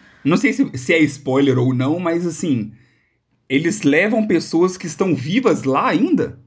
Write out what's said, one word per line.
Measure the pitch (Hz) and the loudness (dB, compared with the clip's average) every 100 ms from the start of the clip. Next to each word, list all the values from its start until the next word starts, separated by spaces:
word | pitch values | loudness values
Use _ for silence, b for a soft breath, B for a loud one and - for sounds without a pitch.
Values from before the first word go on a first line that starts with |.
| b b 139 | b b -2
Não | 196 | 0
sei | 277 | 0
se, | - - 127 | 0 -2 -4
se | - | 0
é | 170 | 2
spoiler | 147 - 131 131 139 127 | 2 -2 -2 2 2 2
ou | 123 | 2
não, | 123 131 175 | 0 -2 -2
mas | 175 170 175 | -2 -2 -4
assim, | 156 170 120 104 b b b b b _ _ - | -4 -2 -2 -4 b b b b b _ _ -4
eles | 139 165 - | -2 0 0
levam | 143 151 208 226 214 | 2 2 2 0 0
pessoas | 170 - 165 185 - | 0 0 0 0 0
que | 165 | -8
estão | - 190 135 | -2 0 0
vivas | 123 214 254 156 | 0 0 0 0
lá | 131 139 233 | 0 0 0
ainda? | 170 311 254 147 - | 0 2 0 -2 -8